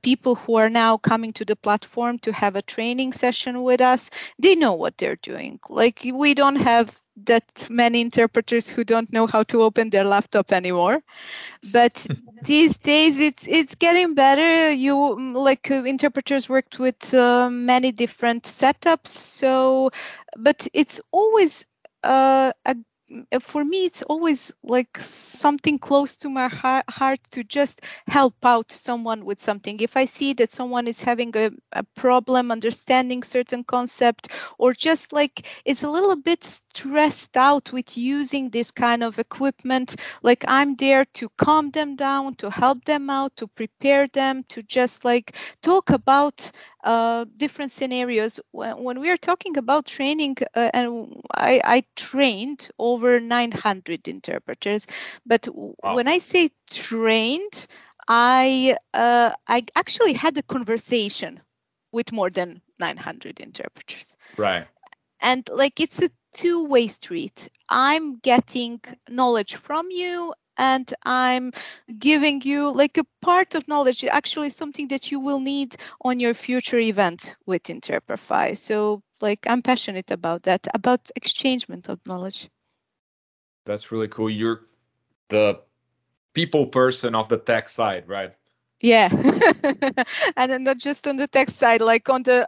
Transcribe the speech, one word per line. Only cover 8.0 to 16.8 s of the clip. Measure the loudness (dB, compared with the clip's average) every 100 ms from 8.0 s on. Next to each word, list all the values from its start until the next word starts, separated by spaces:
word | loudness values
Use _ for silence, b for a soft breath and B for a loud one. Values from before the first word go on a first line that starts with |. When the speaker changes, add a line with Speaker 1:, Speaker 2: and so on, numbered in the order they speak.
Speaker 1:
interpreters | 2 2 2 2 0 -2 -2
who | -4
don't | 0 0 0
know | 0 2
how | 2
to | 2 4
open | 4 2 2
their | 2
laptop | 4 2 2 0 2
anymore. | 0 0 0 2 0 -4 B B B B B 0
But | 4 4 2 -8 -8
<laughs> | -10 -10
these | 2 6 6 4
days, | 2 4 4 4
it's, | 0 -2 0
it's | 0 0
getting | 0 4 4 4
better. | 4 6 6 4 4 4
You, | 2 2
mm, | 2 2 0 -4 0
like, | 2 2 0
uh, | -2
interpreters | -2 -2 -2 -2 -2 -2 0
worked | -2 -2
with, | -2